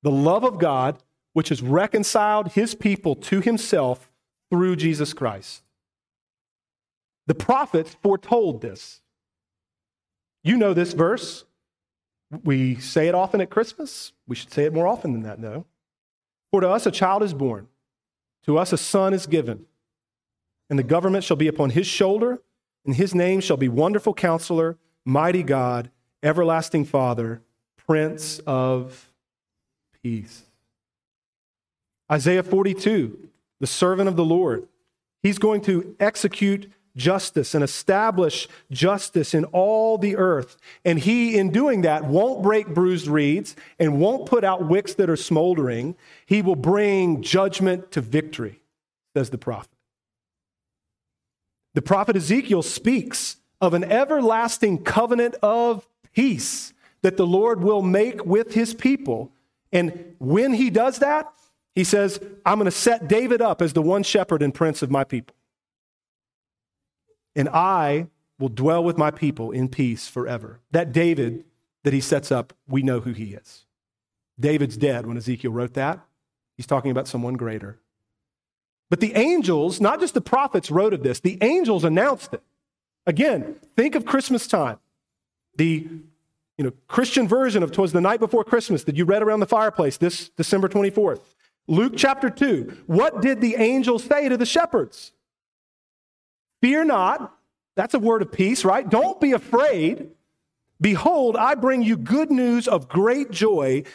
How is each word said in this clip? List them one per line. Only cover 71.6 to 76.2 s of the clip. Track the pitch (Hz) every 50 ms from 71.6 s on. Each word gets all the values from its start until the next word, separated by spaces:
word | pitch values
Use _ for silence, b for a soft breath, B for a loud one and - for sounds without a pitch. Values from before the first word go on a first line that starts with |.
| _ _ _ _ -
that | 143 135
he | 135
sets | 131 - 165 143 - - 143
up, | 127 120 - _ _ _
we | - 131 135 135
know | 135 127 120
who | 110 123 117
he | 98 113 107 101
is. | 101 _ - - - _ _ _ _ _ _ _ _ _ _ _ _ _ _ _ -
David's | 120 147 156 151 143 135 110
dead | 110 135 - - 120 113
when | 113 117
Ezekiel | 120 110 120 123 117 - 123 110
wrote | 120 127 120 123
that. | 139 135 143 165 - - _ _ _